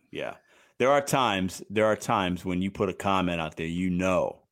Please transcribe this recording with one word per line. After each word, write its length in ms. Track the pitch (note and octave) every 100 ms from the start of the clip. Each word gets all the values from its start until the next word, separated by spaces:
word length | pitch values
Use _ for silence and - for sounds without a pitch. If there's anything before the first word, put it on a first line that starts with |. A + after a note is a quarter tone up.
| _
Yeah, 280 | D2+ B1 - _ _ _ -
there 100 | B2+
are 120 | C#3+
times, 600 | C#3+ C#3+ A#2+ G2 F#2 - -
there 160 | G2+ G#2+
are 100 | G#2
times 480 | - A2+ F2+ F2+
when 200 | F#2 F2+
you 80 | F#2+
put 180 | - G2+
a 40 | -
comment 440 | G2+ F#2+ F2+ E2+
out 180 | D#2 -
there, 100 | E2
you 240 | E2+ F#2
know 480 | F2 F#2 F2+ A1 - _